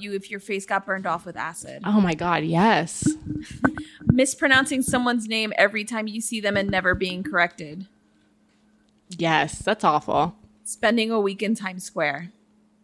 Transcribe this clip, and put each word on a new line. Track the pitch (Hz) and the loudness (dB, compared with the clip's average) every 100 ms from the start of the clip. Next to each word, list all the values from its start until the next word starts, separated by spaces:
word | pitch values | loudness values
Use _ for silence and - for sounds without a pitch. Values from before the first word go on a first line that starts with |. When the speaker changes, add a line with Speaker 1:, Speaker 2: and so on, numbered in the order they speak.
Speaker 1:
you | 208 | -4
if | 196 196 | -8 -8
your | 202 | -12
face | 196 202 202 | -6 -6 -2
got | 196 196 | -4 -2
burned | 190 190 | -4 -2
off | 170 - | -4 -6
with | - | -10
acid. | 151 165 - - | -10 -10 -14 -8
Speaker 2:
Oh | 196 208 | 2 4
my | 185 | 4
God, | 160 170 165 | 2 0 0
yes. | 156 165 220 180 160 - - 311 - 302 302 - | 2 4 4 4 2 -2 -2 -2 -6 -10 -10 -2
Speaker 1:
<laughs> | - - - - - | -2 -2 -10 -2 2
Mispronouncing | 247 262 - 302 262 277 262 | 4 4 2 4 6 4 0
someone's | 262 254 247 240 214 | 0 2 2 0 0
name | 220 220 - | -2 0 2
every | 202 214 | 2 2
time | 208 226 214 | -4 -4 -4
you | 214 | -6
see | - 226 | -4 -2
them | 202 202 | 0 2
and | 196 | 2
never | 190 180 | 2 2
being | 185 185 180 | 0 -2 -4
corrected. | 196 196 170 - 156 165 190 _ _ _ _ _ _ _ _ _ _ _ _ 170 | -4 0 0 -2 -12 -12 -14 _ _ _ _ _ _ _ _ _ _ _ _ -4
Speaker 2:
Yes, | 165 156 151 - | 2 2 2 -2
that's | - 220 | -2 2
awful. | 185 151 - - 160 - _ _ | 2 2 2 0 0 -2 _ _
Speaker 1:
Spending | - - 226 226 220 | -16 -2 0 2 2
a | 226 | 0
week | 202 196 | 0 -2
in | 208 226 | -2 -2
Times | 196 185 | -4 -10
Square. | - 190 147 143 170 - _ _ _ _ | -10 -4 -2 -2 -10 -16 _ _ _ _